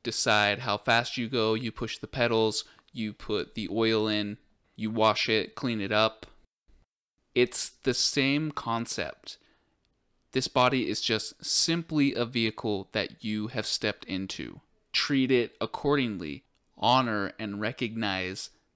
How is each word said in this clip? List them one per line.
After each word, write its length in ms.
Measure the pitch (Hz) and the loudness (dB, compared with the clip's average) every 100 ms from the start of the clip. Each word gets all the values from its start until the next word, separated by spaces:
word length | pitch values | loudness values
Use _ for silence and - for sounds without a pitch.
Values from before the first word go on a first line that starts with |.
decide 560 | 117 - 123 107 104 101 | -6 -2 2 4 4 2
how 180 | 120 104 | -2 -2
fast 400 | - 117 120 127 | 2 2 2 -4
you 100 | 117 | -2
go, 280 | 123 110 113 | 0 2 0
you 160 | 117 | -2
push 260 | - 113 - | -6 -8 -8
the 100 | - | -6
pedals, 560 | 135 117 113 110 - - - _ | 0 2 4 2 0 -8 -14 _
you 180 | 120 107 | -8 -8
put 420 | - - 104 - 113 | -8 -4 -4 -4 -6
the 120 | 90 | -4
oil 380 | 107 113 110 110 | 0 2 2 2
in, 300 | 107 104 107 _ _ _ - | 0 -2 -8 _ _ _ -8
you 140 | 110 | -2
wash 380 | 113 110 107 - | 4 4 4 2
it, 280 | 110 - - | 2 0 -4
clean 260 | 127 110 | -4 -2
it 100 | 98 | 0
up. 340 | 107 110 - - - _ _ _ _ _ _ _ _ _ 123 | 2 2 0 -20 -20 _ _ _ _ _ _ _ _ _ 2
It's 340 | 123 - - | 2 0 -8
the 240 | - 135 | -4 -2
same 580 | 120 - 147 135 143 156 | 0 0 0 0 0 -2
concept. 840 | - - 117 117 - 80 - - - _ _ _ _ _ _ _ _ _ | -4 -2 -2 -2 -6 -6 -8 -18 -20 _ _ _ _ _ _ _ _ _
This 160 | 131 - | -4 0
body 420 | 131 123 131 85 | 4 4 4 0
is 120 | 107 | -2
just 420 | - 110 - - | -2 -2 -4 -10
simply 720 | - - - 170 165 156 139 | -4 0 0 -2 0 2 2
a 120 | - 120 | 2 -2
vehicle 640 | 127 113 - 113 98 - | 0 -2 0 -2 -2 -2
that 320 | 110 92 - | -4 -4 -6
you 240 | 107 107 107 | -6 -4 -4
have 180 | 117 - | -4 -4
stepped 380 | - 104 - - | -2 -2 -4 -6
into. 560 | 92 95 - 58 50 _ _ _ | -6 -4 -8 -10 -14 _ _ _
Treat 400 | - - 139 131 | -2 0 2 4
it 240 | 127 110 - | 4 2 -4
accordingly. 800 | 113 - 143 143 120 92 80 69 _ _ _ - | -6 -2 0 2 0 -4 -8 -10 _ _ _ 0
Honor 560 | 107 131 120 104 98 - | 4 4 4 0 -2 -6
and 220 | 107 101 | -8 -4
recognize 880 | 107 - 117 113 104 95 92 98 - _ _ | -4 -4 -6 -4 -2 -2 -4 -8 -12 _ _